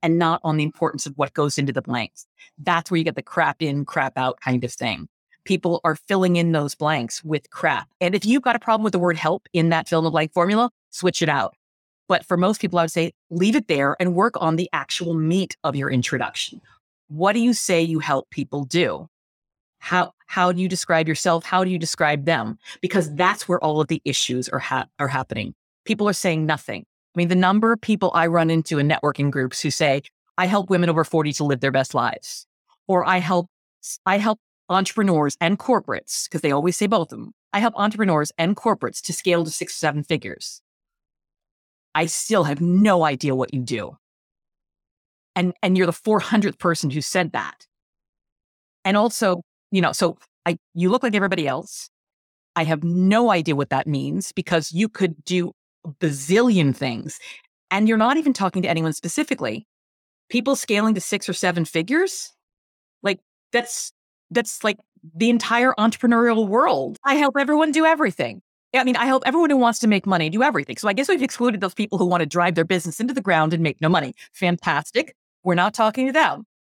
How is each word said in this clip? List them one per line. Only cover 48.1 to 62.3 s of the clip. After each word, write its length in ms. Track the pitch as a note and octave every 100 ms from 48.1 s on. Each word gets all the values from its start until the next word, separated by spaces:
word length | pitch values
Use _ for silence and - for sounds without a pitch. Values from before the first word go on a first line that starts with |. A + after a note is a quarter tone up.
| _ _ _ _ _ _ _ -
And 100 | G#3
also, 460 | A3+ - G#3 F3+ - _ -
you 100 | F#3+
know, 120 | E3+
so 260 | - F3+ - _ _ -
I, 140 | E3 _ E3+
you 140 | F3+
look 120 | B3
like 140 | B3 G#3
everybody 320 | G3 F#3 D3
else. 420 | C3 F#3+ - - _ _ _ _ _ _ -
I 100 | D#3+
have 180 | D#3
no 480 | E3+ F3 F#3 A3 A#3+
idea 240 | F#3 D#3 C#3+
what 160 | C#3
that 160 | C3+ D3+
means, 440 | C#3+ C#3 E3+ -
because 400 | - F3 E3+ D3
you 160 | D#3+ G#3+
could 380 | - F#3+ D3 -
do 280 | F3+ F3 - _ _
a 60 | E3
bazillion 840 | C#3 E3 C#3+ C#3 G3 B3 G3+ C#3+ B2+
things, 440 | C3+ A2+ D3+ - - - _ _ -
and 180 | F#3+ G#3+
you're 80 | A3+
not 180 | A3+ D4+
even 180 | D4+
talking 280 | B3+ F#3+ F#3
to 80 | F3
anyone 240 | E3 D#3+
specifically. 720 | D3+ E3+ - - - B2+ G#2+ - _ _ _ _ _ -
People 260 | A#3+ A#3+ C#4
scaling 380 | - G3+ A3
to 80 | G3+
six 260 | - G3+ -
or 60 |
seven 320 | F3+ F#3 F3 D#3+
figures, 640 | E3 E3+ D4 F#4 - -